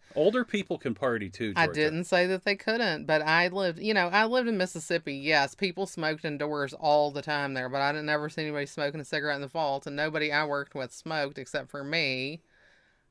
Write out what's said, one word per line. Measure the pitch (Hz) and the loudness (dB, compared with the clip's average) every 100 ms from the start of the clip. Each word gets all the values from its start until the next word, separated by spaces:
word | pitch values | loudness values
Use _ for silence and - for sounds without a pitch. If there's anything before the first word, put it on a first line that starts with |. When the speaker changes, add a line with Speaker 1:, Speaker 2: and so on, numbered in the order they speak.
| - | -6
Speaker 1:
Older | - 170 247 | 2 4 4
people | 233 208 - 165 | 0 -2 -2 -4
can | 131 | -4
party | 113 131 117 98 | -2 0 0 -4
too, | - 113 101 | -4 -2 2
Speaker 2:
I | 165 | 2
Speaker 1:
Georgia. | 151 | 4
Speaker 2:
didn't | 156 160 | 0 0
say | 175 180 180 | 0 2 2
that | 185 | 0
they | 202 | 0
couldn't, | 196 - 226 220 151 151 | -2 0 0 0 0 2
but | 156 | 2
I | 151 165 175 | 4 4 4
lived, | 185 185 165 | 2 -2 -2
you | 214 | 0
know, | 208 175 | 2 4
I | 202 226 | 4 4
lived | 254 233 | 2 2
in | 208 | 2
Mississippi. | 180 165 - 170 151 | 0 -2 -2 -2 -2
Yes, | 139 143 151 139 - | -4 2 4 4 0
people | 196 170 190 | -4 -2 -6
smoked | - 156 156 | -2 -2 -2
indoors | 160 147 147 147 139 | -4 -2 -2 -2 -4
all | 135 156 147 147 | -2 4 4 4
the | 143 | 0
time | 147 147 139 | -2 -2 0
there, | 131 127 | -2 -2
but | 139 | 0
I | 139 | 0
didn't | 151 151 | 0 0
ever | 151 151 | 0 0
see | 165 | -4
anybody | 151 147 143 | -4 -4 -6
smoking | - 143 151 | -2 -4 -4
a | |
cigarette | 139 156 147 143 | -4 -2 -2 -2
in | |
the | 139 | -4
vault, | 165 151 139 151 | -2 0 -2 -4
and | 143 | -2
nobody | 156 156 151 | -2 0 0
I | 147 151 | 2 0
worked | 143 139 143 | -2 -4 -6
with | 127 | -8
smoked | - 165 160 143 147 | -8 -6 -2 -2 -6
except | 127 147 127 | -6 -6 -6
for | 143 | -8
me. | 139 165 143 131 131 160 _ _ _ _ _ _ _ | -4 0 0 -2 -4 -8 _ _ _ _ _ _ _